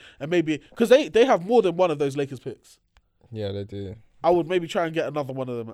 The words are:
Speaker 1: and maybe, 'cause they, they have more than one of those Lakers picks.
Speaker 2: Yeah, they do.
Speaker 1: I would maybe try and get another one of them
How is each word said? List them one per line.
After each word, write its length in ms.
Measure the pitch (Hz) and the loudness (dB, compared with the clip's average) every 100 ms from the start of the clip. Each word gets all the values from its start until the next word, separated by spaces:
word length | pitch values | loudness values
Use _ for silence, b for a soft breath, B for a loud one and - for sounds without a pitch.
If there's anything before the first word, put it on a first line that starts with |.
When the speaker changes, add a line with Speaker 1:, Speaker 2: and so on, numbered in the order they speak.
| B B | B B
Speaker 1:
and 120 | 147 | -2
maybe, 300 | 175 156 147 B | 0 0 -4 B
'cause 140 | - 233 | -2 6
they, 200 | 262 285 | 6 6
they 160 | 220 | 2
have 220 | 262 202 175 | 4 2 2
more 160 | 240 | 2
than 140 | 190 170 | 2 2
one 140 | 180 | 0
of 80 | 147 | 0
those 180 | 143 139 | -2 -2
Lakers 240 | 139 127 | -6 -8
picks. 380 | 135 101 _ _ _ _ _ _ _ | -14 -16 _ _ _ _ _ _ _
Speaker 2:
Yeah, 220 | 110 101 | -8 -6
they 120 | 101 | -6
do. 300 | 101 101 98 110 _ _ | -8 -10 -12 -14 _ _
Speaker 1:
I 60 | 165 | 2
would 160 | 175 156 | 2 2
maybe 180 | 185 165 | -2 -2
try 180 | 208 165 | -4 -4
and 80 | |
get 120 | 160 131 | -2 -4
another 240 | 151 135 | -4 -6
one 160 | 131 127 | -6 -6
of 80 | 120 | -8
them 140 | 113 | -10